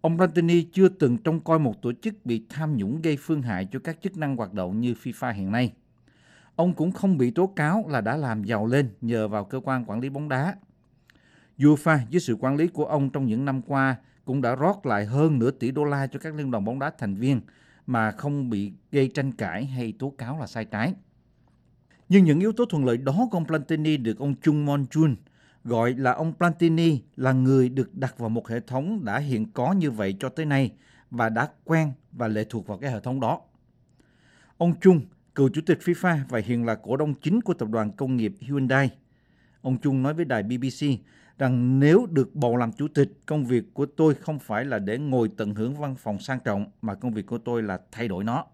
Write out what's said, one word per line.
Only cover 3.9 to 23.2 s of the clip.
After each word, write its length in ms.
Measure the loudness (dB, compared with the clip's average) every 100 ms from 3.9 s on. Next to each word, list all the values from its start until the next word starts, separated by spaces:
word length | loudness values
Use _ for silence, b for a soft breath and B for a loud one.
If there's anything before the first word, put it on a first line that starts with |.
| -8
chức 160 | -8 -6
năng 180 | -4 -4
hoạt 180 | -4
động 280 | -4 -4 -2
như 120 | -2 -4
fifa 300 | -8 -8 -6
hiện 180 | -4 -4
nay. 220 | 0 -2 -4 _ _ _ b b b b -2
Ông 180 | 0
cũng 180 | 2 -2
không 260 | 0 0 2
bị 140 | 2
tố 160 | 2 -2
cáo 380 | 0 0 0 -2
là 140 | -2
đã 140 | -2 -2
làm 280 | -2 -4
giàu 220 | -2 -2 2
lên 240 | 2 0 -4
nhờ 260 | -4 -2 0
vào 180 | -4 -6
cơ 140 | -8
quan 220 | -4 -4 -4
quản 140 | -6
lý 100 | -6
bóng 200 | -8 -4
đá. 260 | -2 -2 -6 _ _ _ _ _ b b b b b
uefa 420 | 6 6 4 2 2
dưới 100 | -2
sự 160 | 0 -2
quản 160 | 0 0
lý 120 | 0
của 180 | 0 -2
ông 240 | 0 0
trong 160 | -2 -2
những 200 | -2 -2
năm 160 | -4
qua 340 | -2 0 0 0 b b -6
cũng 160 | -2
đã 140 | 0 0
rót 300 | 0 0 -2
lại 200 | -2 0
hơn 340 | 2 2 4
nửa 120 | 0
tỷ 200 | 0 -4
đô 120 | -2
la 240 | -2 -2 -4
cho 120 | -8
các 160 | -10 -8
liên 160 | -4
đoàn 140 | -4 -4
bóng 140 | -4
đá 120 | -8 -6
thành 180 | -6 -2
viên 260 | 0 0 -2 b b b -4
mà 240 | 0 0
không 380 | -2 -4 -4 -2
bị 240 | -2 -4 -8 _
gây 200 | 0 0
tranh 180 | 0 -4
cãi 340 | -4 -6 -6 -6
hay 280 | -6 -6 -6
tố 140 | -10 -8
cáo 220 | -10 -8
là 80 | -8
sai 180 | -8 -8
trái. 280 | -4 -4 -4 _ _ _ _ _ _ _ _ _ b b
Nhưng 140 | 8
những 160 | 8 6
yếu 120 | 2
tố 140 | 0 0
thuận 200 | 2 2
lợi 120 | 2
đó 300 | 0 0